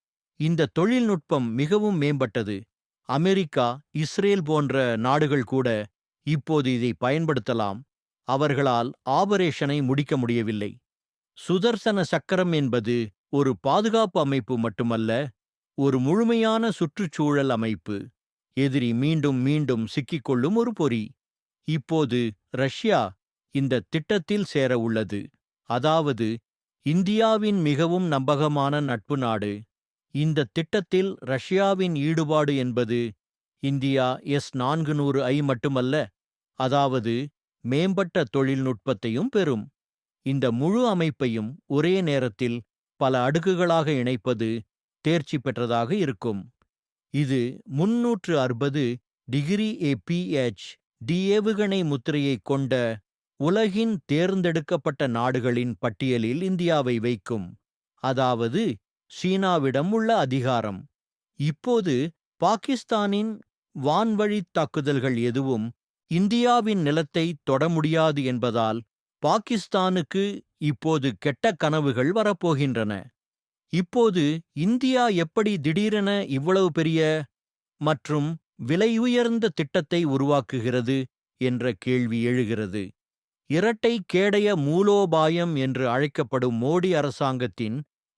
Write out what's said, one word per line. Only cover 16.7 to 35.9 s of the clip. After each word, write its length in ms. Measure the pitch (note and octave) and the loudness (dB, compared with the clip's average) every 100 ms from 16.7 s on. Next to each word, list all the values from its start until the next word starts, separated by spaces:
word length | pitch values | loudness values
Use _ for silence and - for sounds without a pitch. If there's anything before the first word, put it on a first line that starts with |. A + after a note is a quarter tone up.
சுற்றுச்சூழல் 800 | - E3 - F#3 - D3 C#3+ C3+ | -2 -4 -4 -6 0 2 2 2
அமைப்பு. 480 | A#2 A2+ G2+ - G2+ A#2+ _ _ _ _ - | 0 -2 -4 -6 -8 -10 _ _ _ _ -2
எதிரி 360 | C#3 C3+ A#2+ | 0 2 0
மீண்டும் 420 | A#2 D3 D#3+ C#3+ C3 | 0 0 0 0 0
மீண்டும் 520 | C3 D3+ C3+ A#2 A2 | 0 0 0 -2 -2
சிக்கிக்கொள்ளும் 680 | - B2+ D#3 - B2+ C#3+ A3+ | -6 -6 -6 -2 0 2 0
ஒரு 180 | A#3+ | 0
பொறி. 300 | G#3 D3 A#2 G#2 - _ _ _ _ - | 0 0 -2 -6 -12 _ _ _ _ -6
இப்போது 520 | D#3 - D#3+ C#3+ B2 A#2 - _ | -4 -2 0 0 0 -2 -6 _
ரஷ்யா 500 | B2+ C3+ - A3 E3+ G2 - _ _ _ C#3 | -4 -4 -2 0 0 0 -6 _ _ _ -4
இந்த 280 | C3+ B2+ - | 0 -2 -2
திட்டத்தில் 540 | D#3+ - G#3 - G#3 | -4 -2 -2 -2 -4
சேர 360 | F#3 C#3+ C3 B2 | -2 0 0 0
உள்ளது. 400 | A2+ A2 F#2+ G2+ G2+ _ _ _ - | 0 -2 -2 -6 -10 _ _ _ -6
அதாவது, 580 | A#2+ D3+ D#3+ D3 A2+ A2 A2+ _ _ _ _ C#3 | -2 2 2 2 0 -2 -4 _ _ _ _ -2
இந்தியாவின் 760 | E3+ F#3+ G#3+ A3 A3 G#3+ G3 | 0 2 2 2 2 0 0
மிகவும் 460 | D3+ D3 E3 F3+ F3+ | 2 2 2 0 0
நம்பகமான 720 | C#3 C3+ C#3+ D3+ D3 C#3 D3 | 0 0 2 2 2 0 0
நட்பு 380 | C#3 A#2 - C#3+ | -2 -4 -4 -2
நாடு. 340 | A#2+ A2 G#2 G#2 A2 _ _ _ _ C#3 | 0 -2 -4 -6 -12 _ _ _ _ -2
இந்த 320 | D#3 D3+ C3+ | 0 0 -2
திட்டத்தில் 640 | E3 D#3+ G#3 E3+ F#3 F#3+ - | -4 -2 -4 0 0 0 -4
ரஷ்யாவின் 760 | B2+ C3 - F#3+ G3 F#3+ F#3 D3+ | -6 -6 0 0 2 2 0 0
ஈடுபாடு 600 | D3 E3 D3+ D#3 D3 C#3 | 0 0 2 2 2 0
என்பது 420 | B2+ A#2+ A2+ A#2+ A#2 - _ _ _ _ | 0 -2 0 -2 -4 -8 _ _ _ _
இந்தியா 440 | C#3 C#3 C3+ C3+ B2+ C3 E3+ | -4 -2 0 2 0 -2 -2
எஸ் 300 | C#3+ - C3 | -2 -2 -4
நான்கு 380 | B2+ D#3+ D3+ | -2 0 0
நூறு 300 | D3+ C#3+ C3+ | 0 0 0
ஐ 180 | B2+ C#3+ | 0 0
மட்டுமல்ல, 540 | C#3+ B2 D3 C3 B2+ | 0 0 -2 -2 0